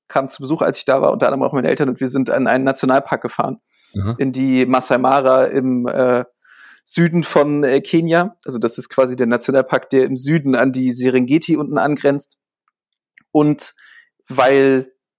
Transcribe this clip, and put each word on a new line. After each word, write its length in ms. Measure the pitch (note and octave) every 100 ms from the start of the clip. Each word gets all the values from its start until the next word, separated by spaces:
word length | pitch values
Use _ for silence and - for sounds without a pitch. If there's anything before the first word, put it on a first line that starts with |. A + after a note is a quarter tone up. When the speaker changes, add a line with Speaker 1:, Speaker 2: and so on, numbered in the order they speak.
| _
Speaker 1:
kamen 220 | C#3+ C3+
zu 140 | -
Besuch, 180 | C3+ D#3+
als 160 | - -
ich 60 |
da 160 | - C3+
war, 100 | D3
unter 140 | - B2
anderem 160 | C3+
auch 120 | C3+
meine 140 | C3+ -
Eltern, 200 | - C#3
und 100 | B2
wir 100 | C3
sind 200 | C3+ C3
an 180 | C3 B2+
einen 160 | B2+
Nationalpark 580 | C3+ C3 C3 C3+ - C#3+
gefahren. 380 | A#2+ - - C#3 _ _ _ G2+
Speaker 2:
Aha. 160 | G2 A#2+
Speaker 1:
In 140 | C3+
die 340 | C3 C3+ B2+ B2+
Masai 320 | B2+ - B2
Mara 460 | B2+ C#3 C3 C3
im, 440 | C3 C3+ C3 B2+ B2
äh, 360 | - B2+ B2 B2 _ _ - - -
Süden 400 | - - E3+ E3+
von, 400 | D#3 D3+ D3 D3
äh, 160 | C#3 C#3
Kenia. 560 | D3 E3 E3 E3 F3+ -
Also 140 | - B2
das 180 | A#2 -
ist 140 | -
quasi 260 | - B2+ B2
der 100 | A#2
Nationalpark, 640 | A#2+ - C3+ C3 C3+ -
der 160 | C3+
im 120 | C3 C3
Süden 380 | C3+ E3 C#3
an 180 | B2 C3
die 200 | B2+ B2+
Serengeti 640 | B2 B2+ B2+ B2 D#3 E3+ D3+
unten 220 | D3 D3
angrenzt. 580 | C3 C#3+ C#3+ C#3+ - _ _ _ _ _ _ _ _ _ _
Und 420 | D3+ D3+ D3 - - _ - _ _ _
weil 640 | C3 B2+ C#3 C3+ C3 C3 _ _